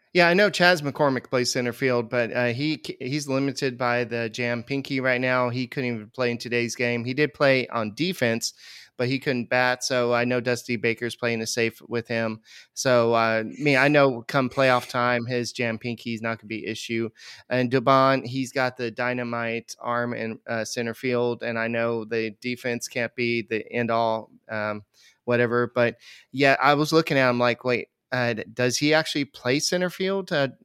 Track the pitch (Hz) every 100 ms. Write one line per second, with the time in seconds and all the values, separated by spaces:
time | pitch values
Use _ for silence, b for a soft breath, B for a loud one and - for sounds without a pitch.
0 | _ 180 170 180 208 147 175 175 143 135
1 | 147 127 - 131 123 135 123 113 135 120
2 | 110 123 117 123 123 120 151 151 - -
3 | 127 147 135 135 139 131 135 120 123 120
4 | 117 117 117 117 120 120 110 139 135 135
5 | 131 123 127 127 123 123 120 147 123 117
6 | 107 - 123 117 120 120 120 - 120 120
7 | 117 131 147 - 143 131 117 117 107 107
8 | 175 185 120 113 - B B B B -
9 | 123 135 147 123 117 127 127 127 - 127
10 | 120 120 123 127 120 117 - 117 117 110
11 | 120 - 120 117 110 - 113 - - 117
12 | - 117 113 110 B B B - 135 123
13 | 117 113 113 113 110 - 147 135 139 147
14 | 139 120 - 143 127 139 131 123 - 127
15 | 120 120 117 123 117 - 117 113 123 113
16 | 120 113 113 113 104 110 - 110 - 113
17 | 113 B B B B 127 123 131 120 135
18 | 135 135 - 131 123 139 127 123 117 110
19 | 123 123 120 117 117 117 - - 120 120
20 | 120 117 113 110 - 113 110 - 117 113
21 | 131 123 120 117 117 113 113 117 117 117
22 | 110 117 113 101 123 123 127 120 - 127
23 | 113 - 120 117 104 110 - 117 117 113
24 | 113 113 107 - - 110 107 104 - b
25 | b b - 120 120 120 120 123 117 -
26 | B B B 131 139 135 135 147 151 160
27 | 160 143 127 120 120 117 127 117 - _
28 | _ 127 120 110 - 110 123 123 147 156
29 | 156 151 139 - 123 143 - 180 180 -
30 | 190 196 185 156 135 -